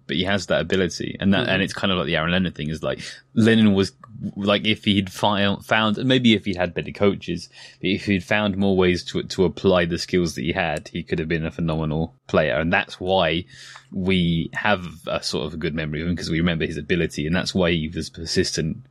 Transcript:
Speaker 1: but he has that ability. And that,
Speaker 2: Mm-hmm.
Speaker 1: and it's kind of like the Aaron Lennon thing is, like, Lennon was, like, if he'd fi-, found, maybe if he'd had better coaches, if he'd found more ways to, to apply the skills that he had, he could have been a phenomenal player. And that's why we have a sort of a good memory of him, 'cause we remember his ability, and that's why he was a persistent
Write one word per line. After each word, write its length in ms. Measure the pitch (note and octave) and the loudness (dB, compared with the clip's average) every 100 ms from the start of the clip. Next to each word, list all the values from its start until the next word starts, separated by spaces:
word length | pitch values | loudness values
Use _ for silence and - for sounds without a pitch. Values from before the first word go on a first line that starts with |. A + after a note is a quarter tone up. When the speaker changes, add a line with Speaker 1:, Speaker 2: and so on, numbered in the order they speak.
| - | -6
Speaker 1:
but 80 | C#2+ | -2
he 80 | |
has 220 | G2 G2+ F2 | 0 0 0
that 160 | E2+ | -2
ability. 560 | - F#2 F2+ - - - | 0 0 0 -4 -8 -2
And 140 | G2 | 2
that, 80 | F#2+ | 2
Speaker 2:
Mm-hmm. 80 | - | 2
Speaker 1:
and 120 | F#2+ | 0
it's 120 | G2 | -2
kind 180 | - G2+ | -2 -2
of 60 | F2+ | -2
like 100 | D2+ | 0
the 80 | D#2+ | 0
Aaron 160 | D#2+ | 0
Lennon 220 | F#2 F2 | 0 -2
thing 160 | - D2+ | -4 -8
is, 120 | D#2 | -6
like, 200 | C2 C2 - - _ | -6 -6 -10 -16 _
Lennon 400 | A#2 A2 A2+ G#2+ | 2 4 6 6
was, 180 | G2 F#2 - - - - G2 | 6 2 -2 -20 -12 -10 -4
like, 280 | G2+ G2+ G#2+ | 0 2 2
if 200 | G#2+ G#2+ | 0 2
he'd 260 | G2+ F#2 | 0 0
fi-, 460 | - G#2 G2+ G2+ F#2+ - | 0 0 2 2 0 0
found, 320 | A2 A2 G#2 B2+ | 2 2 0 2
maybe 280 | C3 A#2+ | 4 6
if 120 | G#2 G#2 | 4 2
he'd 100 | F2 | -2
had 180 | F2 | -2
better 180 | E2 D#2 | -2 -8
coaches, 580 | - G2+ F2+ - F2 - - - - | 0 2 2 -4 -8 -8 -20 -20 -6
if 240 | F2+ G2+ G#2 | -2 -2 0
he'd 180 | F#2+ | -2
found 320 | - G#2 G#2 F#2+ | 0 0 0 0
more 220 | G2 F#2 | 2 4
ways 260 | F2+ F2+ | 4 2
to, 200 | - F#2 | -2 -6
to 200 | - - | -4 0
apply 400 | F2 - G2 F2+ | 0 2 2 4
the 140 | E2+ E2+ | 2 -2
skills 380 | - F2+ E2+ - | -2 0 0 -2
that 80 | |
he 100 | C#2+ | -4
had, 340 | F2+ E2 D#2 - | -2 -2 -4 -8
he 100 | F2+ | -10
could 160 | - E2+ | -4 -4
have 80 | D#2+ | -2
been 180 | E2 D#2+ | -2 -4
a 60 | |
phenomenal 640 | - E2 D#2+ D#2 D#2 D#2+ - - | -4 -2 -2 -2 -2 -4 -8 -2
player. 280 | F2+ D2+ C2+ | 0 2 0
And 140 | E2 | 0
that's 300 | G2 - - | 0 -2 -6
why 420 | F#2 F#2+ E2 E2 - - - - _ | 0 2 2 0 -6 -14 -20 -20 _
we 580 | F#2+ F#2 F#2 E2+ E2 D2 | -4 0 2 2 0 -2
have 320 | - G#2+ F#2+ F2 D#2 - | -2 0 0 -4 -12 -8
a 140 | D#2+ | -6
sort 220 | - E2 D2+ | -4 -4 -6
of 80 | |
a 40 | D#2+ | -4
good 160 | E2+ D#2 | -4 -4
memory 260 | D#2 D2+ | -4 -4
of 60 | E2+ | -2
him, 80 | E2 | -4
'cause 140 | E2 | -2
we 100 | D#2+ | 0
remember 260 | F2 E2 D#2+ | 2 0 -2
his 120 | D2+ | -4
ability, 480 | D2 F2 E2 - D2+ | -2 -2 0 -2 -2
and 100 | F2+ | -2
that's 200 | - F#2+ | 0 0
why 160 | E2+ | 2
he 160 | E2+ D#2 | 2 -2
was 220 | E2 D2+ | -6 -8
a 20 | |
persistent 680 | E2+ E2 F#2 E2+ - D#2+ - - | -10 -4 -2 0 -2 -4 -6 -12